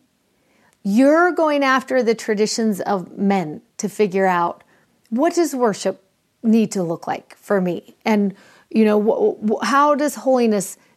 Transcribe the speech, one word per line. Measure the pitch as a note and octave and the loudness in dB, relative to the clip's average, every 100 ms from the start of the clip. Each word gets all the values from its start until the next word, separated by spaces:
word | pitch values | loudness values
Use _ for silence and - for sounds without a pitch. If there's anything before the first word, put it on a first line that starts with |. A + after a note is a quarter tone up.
| _ _ _ _ _ _ _ _ | _ _ _ _ _ _ _ _
you're | G3+ G#3+ C4+ D#4+ F4+ | -2 2 4 4 2
going | E4+ D#4 D4 | 2 0 2
after | C4+ C4 - C4 | 2 0 0 0
the | A#3 | 0
traditions | A3+ - G#3 G#3+ - A3 F3+ | -2 -2 -2 -2 0 -2 -2
of | - G3 F3 - | -2 -4 -6 -2
men | G3 G3 D#3 - - - | 0 0 -2 -10 -16 -10
to | G3+ | -6
figure | - G#3 F#3+ F#3+ | -2 -2 2 0
out, | F3 E3+ - _ _ _ _ _ | 0 -2 -6 _ _ _ _ _
what | A3+ E4 | -2 0
does | E4+ D#4 | 0 -2
worship | C4 A#3+ F#3+ F#3+ F#3+ _ _ _ _ | 0 -2 0 -4 -6 _ _ _ _
need | A3+ A3+ G#3+ | 2 2 2
to | G3 | -2
look | E3+ E3+ - | -4 -6 -8
like | D3+ - - | -10 -12 -14
for | - G3+ | -2 -2
me? | F3+ E3+ - _ | -2 -6 -10 _
And, | A3+ G#3 G3+ G3 - _ _ | -2 0 0 -4 -18 _ _
you | A3 | 0
know, | G#3+ G#3 | 2 2
wh-, | G#3+ - G#3 - G#3+ - | 0 0 0 -2 -2 -2
wh-, | G#3+ | 0
how | C#4 D4 | 2 2
does | C#4+ D4 - | 2 -2 -2
holiness | C4+ B3+ A#3 G#3 - - _ | 0 2 2 0 -4 -12 _